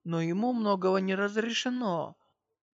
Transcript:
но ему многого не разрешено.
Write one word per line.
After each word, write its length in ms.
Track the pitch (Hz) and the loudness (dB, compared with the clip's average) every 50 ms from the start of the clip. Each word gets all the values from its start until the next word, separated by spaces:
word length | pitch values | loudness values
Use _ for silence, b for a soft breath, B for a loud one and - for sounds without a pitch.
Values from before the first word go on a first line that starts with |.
| - | -8
но 180 | 170 170 165 | -4 -2 0
ему 320 | 165 165 175 196 226 247 254 | 0 0 0 0 0 0 0
многого 440 | 233 214 208 196 190 185 190 190 | 2 2 2 2 2 4 4 4
не 180 | 190 190 190 190 | 2 2 0 0
разрешено. 1000 | 190 202 202 208 220 220 233 226 - - 254 247 247 247 202 175 160 139 - 165 _ _ _ _ _ _ _ _ _ _ _ | 0 0 0 0 -2 -2 -2 -2 -2 -2 -2 -2 -2 -2 -2 -2 -2 -4 -6 -10 _ _ _ _ _ _ _ _ _ _ _